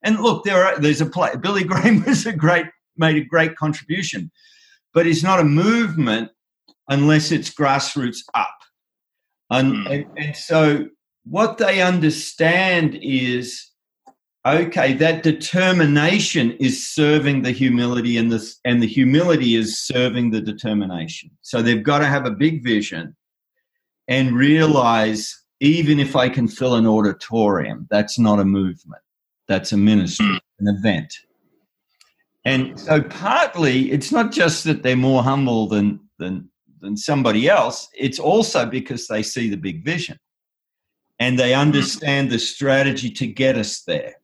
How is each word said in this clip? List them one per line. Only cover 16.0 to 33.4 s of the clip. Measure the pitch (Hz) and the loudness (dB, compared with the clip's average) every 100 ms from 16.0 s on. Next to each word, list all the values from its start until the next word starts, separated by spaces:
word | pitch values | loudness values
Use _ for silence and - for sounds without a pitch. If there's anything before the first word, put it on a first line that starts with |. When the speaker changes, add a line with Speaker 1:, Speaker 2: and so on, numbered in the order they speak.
| 156 208 208 165 117 - | 2 0 0 0 -2 0
Speaker 1:
is | 131 - - | -2 -2 -6
serving | - 147 151 139 139 | 0 4 4 2 0
the | 123 | -2
humility, | 123 131 120 120 123 120 117 | 0 0 2 0 -2 -2 0
and | 117 | 0
this, | 113 110 - | -2 -6 -8
and | 123 120 | -2 0
the | 113 | 0
humility | 107 131 143 175 156 123 113 | 2 2 4 2 2 2 0
is | 107 - | -2 -6
serving | - 123 123 120 120 | -4 -2 -2 0 -2
the | 110 | -2
determination. | 107 104 117 104 95 87 80 - - _ | -6 -8 -4 -4 -4 -6 -10 -12 -20 _
So | - 120 | -8 -2
they've | 113 117 | 0 0
got | 104 143 | 0 0
to | 147 | 0
have | 143 127 | -2 -4
a | |
big | 101 151 160 | 0 0 0
vision | 120 107 104 82 82 - _ _ _ _ _ _ _ _ - | -2 -2 -2 -10 -12 -18 _ _ _ _ _ _ _ _ -4
and | 131 131 120 | 0 2 4
realize, | 139 156 156 143 120 113 110 107 - - _ _ | 4 6 4 4 4 2 0 -2 -8 -14 _ _
even | 139 165 151 147 | 2 2 2 2
if | 135 135 | 2 0
I | 127 | 0
can | 131 113 | 0 -4
fill | - 127 117 | -2 0 2
an | 113 | 4
auditorium, | 110 104 98 - 113 104 95 60 55 - | 4 2 -2 -6 0 0 0 -4 -10 -2
that's | 104 104 - | -2 -2 0
not | 110 104 | 2 2
a | 98 | 2
movement. | 98 95 87 - - _ _ _ _ - | 0 -2 -6 -18 -20 _ _ _ _ -4
That's | 95 95 | -4 -2
a | 101 | 2
ministry, | 104 107 87 - 107 | 4 4 0 -2 -2
Speaker 2:
Mm. | 92 _ _ | -2 _ _
Speaker 1:
an | 104 101 | -2 0
event. | 107 87 110 - _ _ _ _ _ _ _ _ _ _ _ _ 123 | 0 -2 -4 -16 _ _ _ _ _ _ _ _ _ _ _ _ -2
And | 131 131 - | -2 -2 -8
so | - 156 | 0 0
partly, | 151 - 190 269 | 0 -8 -2 0